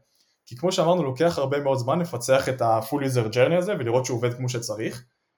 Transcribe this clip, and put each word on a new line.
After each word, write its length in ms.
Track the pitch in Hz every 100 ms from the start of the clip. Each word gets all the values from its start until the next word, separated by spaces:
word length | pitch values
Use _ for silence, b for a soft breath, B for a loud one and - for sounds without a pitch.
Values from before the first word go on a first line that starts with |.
| _ _ _ _ -
כי 100 | 123
כמו 160 | 175
שאמרנו, 320 | 185 160 180
לוקח 340 | 135 123 170 170
הרבה 220 | 135 143
מאוד 180 | 139 131
זמן 220 | 120 165
לפצח 500 | 170 120 - 131 135
את 120 | 127
ה-full 420 | 117 113 113 143
user 300 | 135 123 107
journey 240 | 123 143 175
הזה, 160 | 185 180
ולראות 260 | 117 127 127
שהוא 120 | 117
עובד 160 | 120
כמו 160 | 127 123
שצריך, 560 | 120 - 104 117 - - _ _